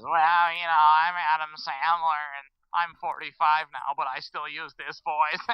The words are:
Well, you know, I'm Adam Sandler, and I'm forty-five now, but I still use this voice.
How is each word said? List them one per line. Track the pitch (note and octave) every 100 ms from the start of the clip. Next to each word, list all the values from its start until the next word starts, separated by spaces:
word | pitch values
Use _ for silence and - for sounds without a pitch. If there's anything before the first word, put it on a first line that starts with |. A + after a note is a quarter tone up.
Well, | A#2 E3 D#3+ F3 E3+ E3
you |
know, | E3+ D#3+ D3+ D#3
I'm | E3
Adam | F3 D#3+ D#3 D#3 D#3
Sandler, | D#3+ C#3 D3+ E3+ E3 D3+ D3 C#3
and | C#3 _ _
I'm | - E3+ D#3+
forty-five | F3 D3 D3+ C#3 E3 D#3 D#3
now, | C#3 B2+ C#3+
but | D3
I | C3+
still | D3 F3 D3+
use | D3 D#3+ -
this | C#3+ D#3+
voice. | - D3+ D3+ E3+ -